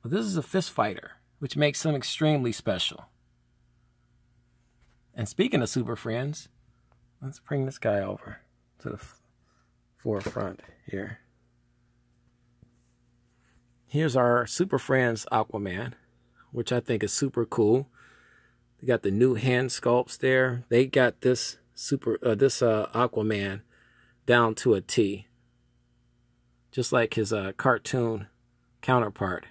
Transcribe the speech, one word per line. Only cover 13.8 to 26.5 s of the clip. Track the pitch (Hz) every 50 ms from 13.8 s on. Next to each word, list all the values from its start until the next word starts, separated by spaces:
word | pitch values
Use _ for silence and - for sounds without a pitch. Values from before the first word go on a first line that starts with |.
| _
Here's | _ - 147 160 151 120
our | 131 123 123 120 123 120
Super | 107 - - 180 196 - -
Friends | - - 139 131 123 120 113 107 - -
Aquaman, | 117 113 107 - - 107 101 98 90 95 117 123 120 _ _ _ _ _ _ _ _ _ - _
which | - 120 113 -
I | 131 123
think | - - 123 104
is | 107 98
super | - - 143 135 - 123 117
cool. | - - - 110 104 113 131 139 _ _ _ - - _ _ _ _ _ _ _ _ _ _ _ _ _ _
They | -
got | 123 120 113
the | - 101
new | 98 107 123 131 127
hand | 107 127 127 127 123 131 123
sculpts | - - - 123 120 123 123 - -
there. | - - 131 131 131 127 127 123 123 123 _
They | 120 120 135
got | 131 - 139 127 120 - _
this | - 127 127 120 - - - _ _ _ _
super, | - - - 147 131 - 113 113 - -
uh, | 123 110
this, | 101 135 135 - -
uh, | 127 117 110 107 107 - -
Aquaman | 113 123 123 - 113 107 107 107 101 98 98 95 98 - _ _ _ _ _ _ _ _ _ _ _ _
down | - 120 120 117 113 110
to | - - 127 107
a | 95
T, | - - - - 110 98 101 95 101 _ _ _ _ _ _ _ _ _ _ _ _ _ _ _ _ _ _ _ _ _ _ _ _ _